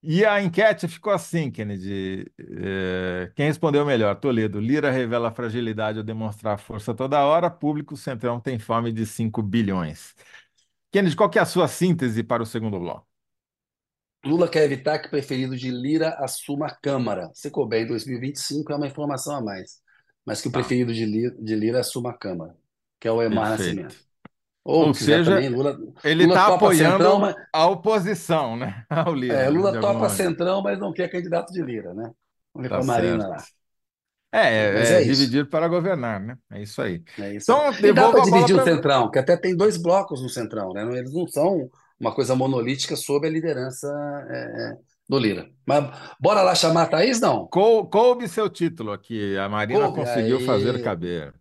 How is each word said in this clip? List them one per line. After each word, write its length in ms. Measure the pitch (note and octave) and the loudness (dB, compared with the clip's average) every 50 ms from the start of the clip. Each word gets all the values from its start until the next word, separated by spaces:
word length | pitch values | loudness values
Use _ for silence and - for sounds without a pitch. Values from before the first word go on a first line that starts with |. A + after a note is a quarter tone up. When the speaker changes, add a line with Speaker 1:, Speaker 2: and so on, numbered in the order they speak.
| - | -4
Speaker 1:
e 220 | D#3 D#3 F3 G#3 | 0 2 4 4
a 160 | A3 G3+ G3+ G3+ | 4 4 2 0
enquete 460 | F3+ E3+ F3+ G#3+ A3 G#3 - - E3 | 0 0 4 4 4 2 2 -4 -10
ficou 240 | - - _ G#3 G3+ | -10 -8 _ -2 -2
assim, 380 | F#3 - - - E3+ D#3 C3 | -2 -2 -4 -4 -4 -4 -4
Kennedy. 800 | A2+ - A2 G#2 G#2 F#2+ F#2 G2 G2+ G2 F#2+ F#2+ F#2+ F#2+ - - _ - | -6 -8 -8 -8 -8 -8 -8 -8 -6 -6 -6 -6 -6 -8 -10 -14 _ -20
É, 920 | - - - - F#2+ F#2+ F#2+ F#2+ F#2+ F#2 F#2 F#2 F#2 F#2 F2+ F2+ F#2 F2 _ | -18 -16 -12 -10 -6 -6 -4 -4 -4 -4 -4 -4 -4 -4 -4 -6 -8 -10 _
quem 100 | - C#3+ D3+ | -2 -2 -2
respondeu 380 | D3+ - - D#3 C#3+ C#3+ D3 | 0 0 0 2 2 2 2
melhor? 300 | C#3+ C#3 A#2 A2 G#2 G2 | 2 2 2 2 2 0
Toledo. 440 | - - C#3+ B2+ A2+ A2 G#2+ G2+ G#2 | 0 -2 0 0 0 0 -2 -2 -4
"Lira 300 | G#2 A2+ C#3 D3+ C#3+ C#3+ | -2 0 0 0 2 0
revela 420 | B2+ C3 B2+ A2+ A#2 A#2+ A#2 A2+ A2 | 0 0 -2 -2 -2 -2 -2 -2 -4
fragilidade 680 | - B2 A#2 A2 B2 A#2+ A2+ A2 G#2 A2 G#2+ A2 A2 | -4 -8 -6 -4 -4 -4 -4 -4 -4 -4 -4 -4 -6
ao 60 | G#2+ | -8
demonstrar 540 | G#2+ A2 A2 A2 A2 A2 - - A2 G#2 G2+ | -8 -8 -8 -8 -8 -8 -8 -6 -6 -6 -6
força 360 | - - A2+ G#2+ G#2 - A#2 | -6 -12 -14 -12 -8 -8 -6
toda 300 | A2+ B2+ C3+ C#3+ D3 C#3 | -6 -4 0 2 2 4
hora. 260 | C#3+ D3+ E3+ F3 F3 | 4 4 2 2 0
Público, 460 | F3 _ - D3 D3+ D3+ D3 - D3+ | -4 _ -4 -4 -4 -4 -6 -10 -14
Centrão 440 | C3 - - C3+ A#2 - B2 A#2+ A#2+ | -12 -10 -10 -10 -6 -4 -4 -4 -4
tem 180 | A2+ C#3 C3 A2+ | -6 -6 -6 -6
fome 340 | G#2+ - A2+ A2+ A#2 A#2 A2+ | -4 -2 -2 0 0 -2 -2
de 140 | A2 A2+ | -4 -4
cinco 360 | G#2+ - - A2+ A2 G#2+ - A2 | -6 -4 -4 -4 -4 -2 -4 -4
bilhões." 720 | G#2 F#2+ A#2 A2+ G2 G2 F#2 F2 D#2 D#2 - - - _ _ _ _ - - _ _ _ _ _ _ _ _ _ _ - | 0 0 0 2 2 0 -2 -4 -6 -8 -14 -18 -20 _ _ _ _ -20 -20 _ _ _ _ _ _ _ _ _ _ 0
Kennedy, 240 | G3 G3+ F3 D3 | 2 2 2 4
qual 140 | - G#3+ G3+ | 4 2 4
que 80 | G#3 A3 | 4 4
é 40 | F#3+ | 2
a 40 | |
sua 220 | - - F#3 F3 C#3+ | 2 2 2 2 2
síntese 540 | - - F3+ F#3 E3+ E3 C3+ B2 A2 A2+ A2+ | 2 0 2 2 2 2 0 -2 -2 -2 -2
para 180 | A2+ B2+ A#2 A2+ | -2 -2 -2 -2
o 40 | |
segundo 320 | A2 - A#2 A2 A2 G2+ F#2 | -4 -6 -6 -6 -4 -6 -6
bloco? 260 | F2 E2+ - - _ _ _ _ _ _ _ _ _ _ _ _ _ _ _ _ _ _ _ _ _ _ _ _ _ | -6 -8 -10 -12 _ _ _ _ _ _ _ _ _ _ _ _ _ _ _ _ _ _ _ _ _ _ _ _ _
Speaker 2:
Lula 240 | C3+ D3+ E3+ F3 E3+ | -2 2 2 2 2
quer 140 | - D#3+ D3+ | 2 2 2
evitar 340 | C#3+ C#3 C3 - D3+ D3+ D3+ | 2 0 -2 -2 -4 -4 -4
que 100 | - - | -6 -6
preferido 480 | - D3 C3+ - C#3 B2+ C3 C3 C3 | -6 -6 -4 -4 -4 -4 -4 -4 -6
de 140 | B2+ B2+ B2+ | -8 -6 -6
Lira 400 | B2+ B2 B2 C#3 D3+ D#3+ D#3+ D#3+ - - | -6 -6 -4 -2 0 0 0 -2 -4 -6
assuma 480 | C#3 C3 - - - - C#3+ C#3+ D3+ | -8 -8 -8 -10 -10 -8 -8 -6 -6
a 80 | D3 - | -8 -8
Câmara. 560 | _ - D3 C#3 C3 B2+ A2+ G#2 F#2+ F2 E2+ - | _ -6 -4 -2 -2 -2 -4 -4 -6 -8 -12 -14
Se 160 | - - C#3+ | -14 -14 -10
couber 320 | - - C3+ A2 A#2 A2+ A2+ | -4 -4 -4 0 0 -2 -2
em 20 | |
dois 200 | A2+ A#2+ A2+ - | -2 -4 -6 -6
mil 120 | C#3 B2+ A#2 | -8 -10 -8
e 20 | |
vinte 160 | B2 C3 C#3 | -8 -8 -8
e 40 | - | -8
cinco, 320 | - - D3 D3 D3+ - D3 | -8 -6 -6 -6 -6 -6 -6
é 40 | |
uma 100 | C#3+ D3 | -6 -6
informação 480 | C#3 C3+ - D3 D3 C#3+ C3 - D3 D3 | -6 -6 -6 -6 -6 -6 -6 -6 -8 -8
a 40 | C#3 | -6
mais. 400 | A#2 G#2+ G2 F#2+ F2+ - - _ _ _ _ _ _ _ _ _ _ | -6 -8 -8 -10 -14 -18 -20 _ _ _ _ _ _ _ _ _ _
Mas 160 | - A2 - - | -8 -8 -6 -6
que 60 | - | -6
o 40 | B2+ | -4
Speaker 1:
Tá. 0 | |
Speaker 2:
preferido 400 | C3+ A#2+ - B2+ B2 B2 A#2 A#2 | -4 -2 -2 0 0 0 0 -2
de 140 | A2 A2+ | -4 -2
Li-, 240 | G#2+ G#2 A2 A#2 B2 B2 - A2+ | -2 -2 -2 -2 -4 -4 -8 -6
de 120 | A2 A2 | -4 -2
Lira 240 | G#2+ G#2 A2 A#2 B2+ | 0 0 0 0 0
assuma 300 | B2 - - C3 A#2+ B2 | -2 -2 -6 -8 -8 -8
a 80 | A2+ - | -10 -10
Câmara, 360 | - G2+ F#2 F2 D#2+ - - _ _ _ _ _ _ _ _ _ | -10 -8 -8 -8 -10 -12 -18 _ _ _ _ _ _ _ _ _
que 80 | - A#2 | -4 -2
é 40 | A2+ | 0
o 80 | A#2 | 0
Aémar 280 | A#2 A2+ G#2+ A2+ G#2+ G#2+ | 0 0 0 0 0 0
Speaker 1:
Perfeito. 0 | |
Speaker 2:
Nascimento. 500 | A2 G#2+ F#2+ F2 E2 D#2 - D#2 - - _ _ _ _ _ - _ _ _ _ _ _ _ | -2 -2 -2 -4 -4 -6 -8 -12 -16 -20 _ _ _ _ _ -20 _ _ _ _ _ _ _
Ou, 280 | - - D#3+ D#3+ D3+ C3+ | 0 4 4 4 4 4
Speaker 1:
Ou 20 | |
Speaker 2:
quiser 280 | - A#2+ C3 D3 E3 F3 | 2 4 4 4 6 6
Speaker 1:
seja, 0 | |
Speaker 2:
também, 260 | E3 G3 F#3+ C3 C3+ | 4 4 4 2 0
Lula, 280 | B2 A#2+ C#3 D3 C#3 - - - - - - | -2 0 -2 -2 -2 -4 -12 -16 -18 -4 0
Speaker 1:
ele 240 | D3 D#3+ D#3+ F3 E3 | 0 4 6 6 6
Speaker 2:
Lula 100 | F#3 F#3+ | 8 6
Speaker 1:
tá 80 | F#3 | 6
Speaker 2:
topa 240 | G#3+ A3 F3+ G#3 - | 6 6 6 6 6
Speaker 1:
apoiando 0 | F#3 | 6
Speaker 2:
Centrão, 460 | D#3 D#3 E3 F3+ F#3+ E3+ F3+ G3 G3+ | 6 6 4 4 6 6 6 6 6
mas 180 | G3+ G3+ - - - _ - | 4 0 -2 -6 -12 _ 0
Speaker 1:
a 140 | D#3 D#3+ F3 | 2 2 2
oposição, 880 | G3 E3 E3+ G#3+ A3 G#3+ F3 F#3+ G#3+ E3 - - F3 D#3+ C#3+ A#2+ A2+ | 2 0 0 0 2 2 0 -2 -4 -6 -2 -2 0 0 0 -2 -4
né, 300 | A#2 B2+ - G2+ A#2 A2+ | -6 -6 -8 -10 -12 -10
<laughs> 40 | _ | _
ao 240 | D3+ D#3+ D#3+ E3+ E3 | -2 -2 0 0 0
Lira, 300 | C#3 B2+ B2 A#2+ C3+ C3 | -2 -2 0 0 2 2
Speaker 2:
é, 40 | C3 | 2
Speaker 1:
né, 20 | |
Speaker 2:
Lula 220 | D3 E3+ F#3+ G3 - | 2 2 2 2 0
Speaker 1:
de 40 | A#2 | 2
Speaker 2:
topa 300 | A2 G3+ - A2+ A2+ G3 | 0 0 0 0 0 -2
Speaker 1:
alguma 20 | |
maneira. 0 | |
Speaker 2:
Centrão, 520 | - - G3 F3+ E3+ - E3+ F3+ F#3 G3+ F#3+ | -2 -2 -2 -2 -2 -2 -2 0 0 -2 -2
mas 160 | G3+ G3+ F#3+ | -2 -4 -4
não 140 | G3+ G3 E3 | -6 -8 -4
quer 160 | - F3+ E3+ | -4 -6 -4
candidato 420 | - F3+ F3 F3 E3+ E3+ E3+ - F#3 | -4 -8 -6 -4 -4 -4 -4 -4 -6
de 100 | F#3 D#3 | -8 -6
Lira, 320 | B2+ A#2+ A2 G2 F2+ F2 | -6 -6 -8 -8 -10 -12
né? 180 | G2+ A2+ A#2 - _ _ _ _ _ _ _ _ | -12 -12 -12 -14 _ _ _ _ _ _ _ _
Vamos 160 | D3+ B2+ B2+ | -10 -8 -4
ver 20 | |
Speaker 1:
Tá 40 | - | -4
Speaker 2:
com 80 | - C3 | -2 -2
a 20 | |
Marina 420 | C3+ A#2+ A#2 A2+ - - - G2+ | 0 0 0 0 0 0 -2 -4
Speaker 1:
certo. 20 | F#2+ | -6
Speaker 2:
lá. 180 | E2 D2+ - - _ _ _ _ _ _ _ _ _ _ _ _ _ _ _ _ - | -8 -10 -14 -18 _ _ _ _ _ _ _ _ _ _ _ _ _ _ _ _ 0
Speaker 1:
É, 60 | A3 | 2
é, 40 | G#3+ C#3+ A2+ A2 G#2+ G#2 | 4 4 4 4 2 4
Speaker 2:
Mas 200 | G2 G#2+ A2+ A#2 A2+ | 4 4 4 6 6
Speaker 1:
é 80 | G#2+ | 6
Speaker 2:
é 20 | - | 6
isso. 320 | A2+ C3+ C3+ C#3 B2+ A#2 | 4 4 2 2 2 2
Speaker 1:
dividir 140 | C#3 D3 - | 0 0 0
para 180 | - D#3 D#3+ E3+ | 0 0 0 2
governar, 520 | E3 F3 E3 F#3+ F#3+ D3+ B2 A#2 A2 G2 | 0 0 0 0 -2 -2 -2 -4 -6 -6
né? 180 | F#2+ A2 B2+ B2+ _ _ | -8 -10 -12 -16 _ _
É 120 | G#2 G2+ G#2 | -16 -14 -14
isso 180 | G#2 - - C3+ | -12 -8 -6 -4
aí. 200 | A2 F2+ E2+ E2 _ - - | -4 -4 -6 -8 _ -14 -12
Speaker 2:
É 160 | G#2 G2 G2+ | -10 -10 -10
isso 180 | G#2 - - A#3 | -8 0 2 4
Speaker 1:
Então, 200 | C#4+ D4+ C#4+ B3 | 4 4 2 0
Speaker 2:
aí. 80 | - G3+ | 4 6
E 100 | G3+ - | 6 8
dá 160 | - B3+ - | 8 8 8
Speaker 1:
devolvo 20 | |
Speaker 2:
pra 100 | - B3+ - | 8 8 6
Speaker 1:
a 40 | |
bola 220 | G3 - A#3 - - | 8 6 6 6 6
Speaker 2:
dividir 60 | G3 | 6
o 40 | F3+ | 6
Speaker 1:
pra 20 | E3+ | 6
Speaker 2:
Centrão, 480 | E3+ E3 C#3+ - D3 C#3 C3 A#2+ G#2+ | 4 4 2 2 2 4 4 2 2
que 80 | - C#3 | 0 0
até 180 | C3 - F3 | 2 2 2
tem 200 | F3 - F3 F#3 | 2 2 -2 0
dois 200 | E3+ G3 G#3+ F#3+ | 2 2 2 2
blocos 460 | E3+ E3 E3+ F3+ G3 F#3+ - D#3+ B2+ C3 | 0 0 2 2 2 2 0 -6 -8 -8
no 60 | B2 | -8
Centrão, 440 | - B2 A2+ G#2+ - A2 G2+ F#2 F#2 | -8 -8 -8 -8 -6 -8 -8 -8 -8
né? 120 | G2+ G#2+ | -6 -6
Não, 120 | A#2 B2 | -6 -6
eles 160 | B2+ B2 C3 C#3 | -6 -8 -6 -6
não 140 | E3+ F3 | -6 -6
são 440 | - - C#3+ D3 E3+ G3 E3+ B2+ - _ _ _ _ _ _ | -4 -2 0 0 2 2 0 -4 -6 _ _ _ _ _ _
uma 160 | B2+ A#2 - | -6 -4 -2
coisa 200 | - C3 A2+ C3 | -2 0 0 2
monolítica 640 | B2+ C3 C3+ C3+ B2 A#2 B2 C3+ C3+ - - D#3+ | 0 2 0 0 0 0 -2 -4 -4 -4 -6 -6
sob 300 | C#3 - - C#3+ C#3+ C#3+ | -8 -4 -2 -2 -2 0
a 40 | D#3+ | 0
liderança, 560 | D#3+ E3 D#3+ E3 D3+ B2+ B2+ C3+ C3 - - C#3+ C#3+ D3 D3 C#3+ C#3+ C#3+ C3 B2 | -2 -2 -2 -2 -4 -4 -6 -8 -10 -10 -10 -8 -8 -6 -8 -8 -8 -10 -10 -10
é, 420 | B2+ B2 B2 A#2+ A#2+ A#2+ A2+ G#2 - | -10 -10 -10 -10 -10 -10 -10 -10 -10
é, 40 | - _ _ _ _ _ _ | -14 _ _ _ _ _ _
do 100 | C#3 C3+ | -2 0
Lira. 320 | B2 G#2+ G2 F2 D#2+ - _ _ _ | 0 0 -2 -2 -8 -16 _ _ _
Mas 240 | - C#3 D3 C#3+ C3 - - - - - _ | 0 0 0 0 -2 -8 -14 -18 -20 -16 _
bora 240 | B2+ E3+ G#3 G#3 F#3+ | 2 2 4 6 4
lá 120 | F#3 F3+ | 4 4
chamar 300 | F3 - D#3+ D#3+ E3+ E3 | 4 2 4 4 4 2
a 20 | D#3 | 2
Thaís, 320 | - D#3 F#3 B3+ C4 A3+ | 4 2 2 2 2 2
não? 260 | A#3+ F#3 C3+ G#2+ - - | 2 2 0 0 -4 -2
Speaker 1:
Cou-, 380 | - F3 G3 A3+ A#3 A3 G3 E3+ | 2 4 6 6 6 4 2 2
coube 400 | - G#3 A#3 B3 B3 A#3+ B3 F3 | 2 4 6 6 4 2 -2 -6
seu 200 | - - G#3+ G3 | -4 -2 -2 -2
título 440 | E3+ - E3+ E3 E3 E3 A2 G#2+ G2+ | -2 -2 -2 -2 -2 -4 -8 -8 -8
aqui, 440 | G2 _ _ A#2 A2 G#2 G2+ G2 | -8 _ _ -6 -4 -4 -2 -2
a 120 | G2 G2 G2+ | -2 -2 -2
Marina 400 | G#2 G#2 G#2 G#2+ B2 G#4+ G#4+ - | -2 -2 -2 0 2 2 2 2
Speaker 2:
Coube, 20 | |
Speaker 1:
conseguiu 500 | - - C#3+ A#2+ A#2+ A#2 A2+ A2 B2+ C3 | 0 -2 -4 -2 -2 0 0 0 0 0
Speaker 2:
aí. 0 | |
Speaker 1:
fazer 400 | B2+ B2+ B2+ G#2 G2+ A2+ C3 B2+ | 0 0 0 0 0 0 -2 -2
caber. 540 | A#2+ - G2 E2+ E2+ F2 F2 E2+ D2+ C#2+ C#2 _ | -4 -4 -6 -4 -6 -6 -6 -6 -8 -10 -16 _